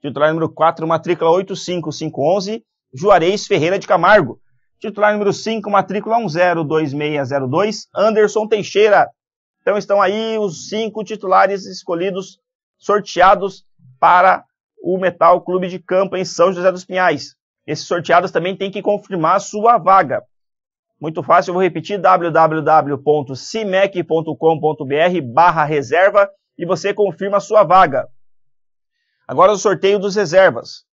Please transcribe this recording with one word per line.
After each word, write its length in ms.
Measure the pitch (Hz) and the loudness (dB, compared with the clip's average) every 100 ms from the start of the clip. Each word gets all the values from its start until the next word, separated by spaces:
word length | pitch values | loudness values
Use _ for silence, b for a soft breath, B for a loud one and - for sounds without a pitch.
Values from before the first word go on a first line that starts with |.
Titular 260 | 147 139 151 | -8 0 0
número 180 | 165 160 | 0 -4
quatro, 340 | - 160 165 160 | 0 -2 0 -4
matrícula 460 | 160 170 175 165 | -4 -2 -2 2
oito 240 | 190 196 180 | 0 -2 -10
cinco 340 | - 180 156 | -8 -8 -8
cinco 320 | 139 156 147 143 202 | -8 -10 -4 -2 -2
onze, 300 | 190 226 _ _ _ | -4 -10 _ _ _
Juarez 540 | 127 196 185 165 208 - | -4 2 4 2 -2 -2
Ferreira 320 | 190 160 196 | -2 0 -2
de 80 | - | 0
Camargo. 540 | 185 175 214 131 107 _ _ _ _ | 0 4 4 2 -10 _ _ _ _
Titular 360 | 214 202 208 | -12 -2 0
número 180 | 208 202 | 0 -2
cinco, 380 | 196 214 226 208 | -4 -6 -6 -2
matrícula 480 | 202 196 202 214 226 | -2 0 -8 -2 -2
um 100 | 214 | -2
zero 380 | 156 180 170 160 | 0 0 0 -2
dois 260 | 156 156 | -2 -2
meia 320 | 143 151 147 | -4 -4 -4
zero 240 | 131 139 135 | -4 -4 -2
dois, 400 | 156 214 214 - - | -2 -2 -4 -10 -2
Anderson 500 | 208 214 208 214 214 | 0 2 2 0 -2
Teixeira. 600 | 214 - 190 214 196 143 _ _ _ _ _ | -4 -2 2 4 4 2 _ _ _ _ _
Então 160 | - 202 | -4 -2
estão 240 | 202 202 | 0 0
aí 360 | 190 214 226 220 | 0 -2 -4 -4
os 300 | 208 139 - | -6 -8 -8
cinco 340 | 214 220 214 196 | -6 -6 -8 -10
titulares 600 | 214 190 185 196 196 196 | -10 0 2 2 -2 -10
escolhidos, 760 | 185 - 170 190 185 190 _ _ _ _ _ | -14 -8 -4 -4 -6 -12 _ _ _ _ _
sorteados 840 | - 208 - 254 190 196 190 - _ _ _ _ | -2 -2 -2 2 4 4 -2 -10 _ _ _ _
para 460 | 165 180 185 180 _ _ _ _ | 2 4 4 2 _ _ _ _
o 140 | 165 185 | -4 -2
Metal 420 | 185 180 170 180 | -2 2 2 2
Clube 300 | - 185 180 | 0 -4 -4
de 100 | 180 | -8
Campo 380 | - 185 147 185 | -2 -2 -2 -4
em 80 | 185 | -6
São 260 | - 175 | 0 0
José 180 | 175 185 | 2 -2
dos 140 | 180 | -2
Pinhais. 520 | - 185 185 143 - _ _ _ - | -8 0 0 -2 -8 _ _ _ -10
Esses 220 | 156 - | -10 -6
sorteados 440 | 175 165 175 180 | -6 2 0 2
também 220 | 170 175 | -4 -4
têm 160 | 190 196 | -6 -8
que 120 | 196 | -6
confirmar 560 | 185 208 208 190 160 190 | -4 -4 -4 -2 0 0
a 20 | |
sua 380 | 196 208 220 233 | -2 -2 2 2
vaga. 440 | 170 190 151 117 _ _ _ _ _ _ _ _ | 4 2 2 -4 _ _ _ _ _ _ _ _
Muito 220 | 160 165 | -10 -8
fácil, 300 | 139 175 190 | 2 2 2
eu 20 | 180 | 0
vou 80 | |
repetir, 360 | 190 160 156 202 | -2 -2 -8 0
w 320 | 185 185 170 | 2 2 2
w 300 | 160 160 160 | 2 2 2
w 360 | 151 156 143 135 | 2 2 2 -4
ponto 380 | 143 151 127 131 | 0 0 -2 -12
cimec 680 | - 226 214 185 196 175 | -10 -6 -2 0 0 -2
ponto 300 | 160 160 160 143 | -4 -4 -4 0
com 200 | 160 156 | 0 2
ponto 280 | 156 - 135 | -2 -4 -4
b 100 | 143 | 0
r 260 | 175 180 | 0 0
barra 440 | 127 120 175 160 147 | -2 2 4 2 0
reserva, 640 | 151 123 160 190 202 202 _ _ - | -2 0 2 4 4 0 _ _ -12
e 80 | 170 | -6
você 280 | 190 202 | -4 -4
confirma 440 | 202 202 165 196 196 | -2 -2 -2 -2 -2
a 40 | |
sua 220 | 196 214 | 2 2
vaga. 440 | 165 185 175 131 - - _ _ _ _ _ _ _ _ _ _ - | 6 6 4 0 -6 -18 _ _ _ _ _ _ _ _ _ _ -6
Agora 240 | 131 185 | 2 4
o 60 | 202 | 4
sorteio 420 | 208 196 190 202 | 0 0 0 0
dos 160 | 196 196 | -2 -2
reservas. 680 | 180 185 190 120 - - _ | 2 4 4 2 -14 -20 _